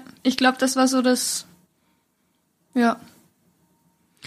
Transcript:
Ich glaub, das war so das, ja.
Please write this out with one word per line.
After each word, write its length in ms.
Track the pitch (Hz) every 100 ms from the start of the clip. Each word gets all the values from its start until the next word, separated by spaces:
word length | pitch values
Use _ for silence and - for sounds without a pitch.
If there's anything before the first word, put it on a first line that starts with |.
| - -
Ich 140 | 262 254
glaub, 200 | 254 254
das 180 | 262 262
war 120 | 254
so 140 | 262
das, 420 | 247 247 - - - _ _ _ _ _ _ _ _ _ _ _ _
ja. 260 | 254 233 226 - - _ _ _ _ _ _ _ _ _ _